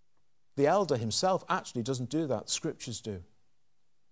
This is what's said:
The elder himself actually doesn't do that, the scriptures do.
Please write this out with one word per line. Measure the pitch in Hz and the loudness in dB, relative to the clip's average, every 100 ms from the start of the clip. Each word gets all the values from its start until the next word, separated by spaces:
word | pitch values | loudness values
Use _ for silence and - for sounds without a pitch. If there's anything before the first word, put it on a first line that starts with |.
| - - - - - - | -20 -20 -20 -20 -10 2
The | 143 | 4
elder | 190 180 127 | 6 4 0
himself | 113 - 185 185 - | 0 0 2 0 0
actually | 180 - 123 | -2 -2 -6
doesn't | 113 127 123 | -2 -4 -2
do | 151 156 | -2 0
that, | 110 - | -2 -2
the | |
scriptures | - 165 - - 110 | -4 -4 -6 -8 -8
do. | 110 95 - _ _ _ _ _ - - _ | -8 -10 -12 _ _ _ _ _ -20 -20 _